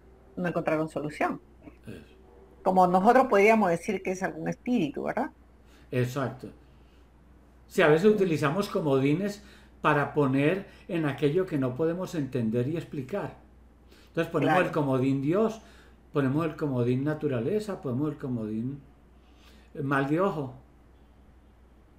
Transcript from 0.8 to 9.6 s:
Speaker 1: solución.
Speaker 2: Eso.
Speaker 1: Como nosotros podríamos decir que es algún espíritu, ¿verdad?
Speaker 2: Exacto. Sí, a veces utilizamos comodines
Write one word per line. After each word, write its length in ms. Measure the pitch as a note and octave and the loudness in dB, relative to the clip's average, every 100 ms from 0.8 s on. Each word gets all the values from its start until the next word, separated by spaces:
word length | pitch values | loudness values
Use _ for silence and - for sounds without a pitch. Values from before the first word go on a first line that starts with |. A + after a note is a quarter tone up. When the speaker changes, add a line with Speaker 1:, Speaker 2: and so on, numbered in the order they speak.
| D#3+ | -2
Speaker 1:
solución. 500 | C#3 D3 - E4+ - - - - - - | -6 -8 -4 -4 -4 -14 -20 -20 -20 -18
Speaker 2:
Eso. 140 | F2 - - - - - - | -18 -20 -20 -20 -20 -20 -4
Speaker 1:
Como 240 | F#3+ F#3 F3+ | 0 4 6
nosotros 400 | F#3 G#3+ B3+ B3+ | 6 6 6 6
podríamos 420 | G3 G#3 A3 F#3 | 4 6 6 2
decir 320 | E3+ - F#3+ | 0 -2 -6
que 100 | F#3 | -4
es 120 | F#3 | -4
algún 240 | F3 D#3 E3 | -6 -4 -8
espíritu, 560 | E3+ B3 B3 C#3+ - | -6 -2 0 0 -4
¿verdad? 260 | C#3+ G#3+ - - - - - - - | -6 -4 -6 -10 -20 -20 -20 -20 -6
Speaker 2:
Exacto. 580 | B2+ B2 C#3 B2 - G#2 - - - - - - _ - - - - - | -2 -2 -2 -6 -8 -16 -20 -20 -20 -20 -20 -20 _ -20 -20 -20 -20 -6
Sí, 160 | G3 | 2
a 60 | D#3+ | 6
veces 180 | D#3 G#3 | 6 6
utilizamos 600 | G#3 F#3 D3+ C#3+ F#3 G3+ | 4 2 0 0 -2 -2
comodines 760 | G3 D#3 C3+ C#3 D#3+ G3+ - - - | -2 0 2 2 0 -2 -8 -16 -20